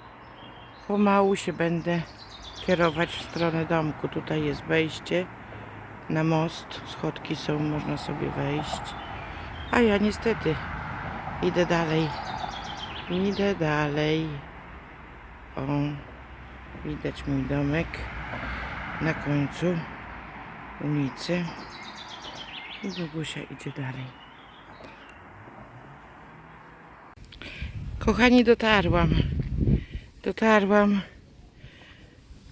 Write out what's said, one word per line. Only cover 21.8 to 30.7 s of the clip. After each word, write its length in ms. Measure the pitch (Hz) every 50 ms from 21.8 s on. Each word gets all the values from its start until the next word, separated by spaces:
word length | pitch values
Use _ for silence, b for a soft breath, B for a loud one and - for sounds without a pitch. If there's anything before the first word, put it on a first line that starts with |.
| - - - - - - - - - - - - - - - - - - - - 208
I 160 | 202 180 180
Bogusia 400 | 170 151 156 160 151 - - -
idzie 320 | - - 143 135 - 143 135
dalej. 280 | - 135 131 131 131 131 127 - - - - - - - - - - - - - - - - - - - - - - - - - - - - - - - - - - - - 139 - - - - - - - - - - - - - - - - - - - - - - - - - - - - - B B B B B B B B B B B -
Kochani, 460 | - - 202 196 240 247 247 254 233
dotarłam. 640 | 226 233 - 226 220 220 202 170 170 170 175 170 156 160 160 B B B B B B B B B B B B B B B B B B - - -
Dotarłam. 800 | - 190 - 220 220 220 208 196 190